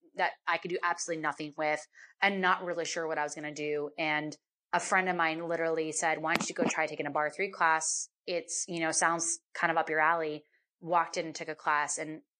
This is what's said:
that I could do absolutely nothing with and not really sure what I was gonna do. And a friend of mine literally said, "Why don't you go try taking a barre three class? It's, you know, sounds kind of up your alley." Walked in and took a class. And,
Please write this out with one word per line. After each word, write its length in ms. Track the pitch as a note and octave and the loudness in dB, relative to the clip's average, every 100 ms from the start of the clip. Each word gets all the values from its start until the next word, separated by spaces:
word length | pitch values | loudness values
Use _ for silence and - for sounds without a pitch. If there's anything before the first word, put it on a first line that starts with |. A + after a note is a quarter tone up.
| _ - | _ -2
that 160 | F3+ - - | -2 -2 -4
I 100 | E3+ | -2
could 140 | F3+ | -2
do 60 | F3+ | -2
absolutely 400 | F3 E3+ - D#3+ | -2 -2 -4 -2
nothing 320 | D#3 D3 D3+ D3 | -2 -4 -8 -2
with 280 | D3+ D3+ - - - - | 0 0 -4 -20 -14 0
and 200 | G3+ G3 | 2 4
not 220 | F#3 F#3 | 2 2
really 220 | F3+ E3+ D#3 | 0 -4 -2
sure 200 | F3 D#3+ | -2 -2
what 120 | D3+ | -2
I 60 | |
was 120 | D3 D#3 | -2 -4
gonna 180 | D3+ | -8
do. 360 | D3 D3 D3 D3 - | -4 -2 -2 -4 -2
And 360 | D#3 D3+ D3+ - _ _ - | 0 0 -2 -8 _ _ -2
a 80 | F3 | -2
friend 300 | - G3 F#3 | 2 2 4
of 60 | F3+ | 2
mine 300 | D#3+ D#3+ E3+ | 2 0 -2
literally 440 | E3 E3 D#3+ D#3+ | 0 2 2 0
said, 300 | D3+ E3 D#3 | 0 0 0
"Why 120 | D#3 | 0
don't 160 | E3+ - | 0 -2
you 60 | - | 0
go 80 | |
try 240 | - - D#3 | 0 0 -2
taking 180 | D#3 D3 | -2 -2
a 60 | |
barre 180 | D3 D3+ | 0 0
three 220 | - G3 | 0 -4
class? 560 | G3 E3 D#3+ - - - _ - | 2 4 4 0 -4 -6 _ -6
It's, 400 | E3+ - - - | -4 -4 -6 -4
you 120 | E3+ | -2
know, 120 | D#3+ | 0
sounds 480 | D#3+ E3+ E3+ - - _ | 2 2 2 -2 -4 _
kind 180 | - E3+ | -2 2
of 60 | E3 | 2
up 120 | D#3+ | 2
your 100 | D#3 | 4
alley." 460 | D#3 E3+ D#3 D3+ _ _ _ _ | 4 4 0 -4 _ _ _ _
Walked 360 | E3 F3 E3 F#3 | 0 2 2 -2
in 80 | D#3+ | -6
and 80 | |
took 140 | D3+ D#3 | -6 -8
a 80 | D3+ | -4
class. 420 | D#3+ D3 C#3+ - | 0 2 0 -4
And, 240 | D#3 D#3 _ | -6 -10 _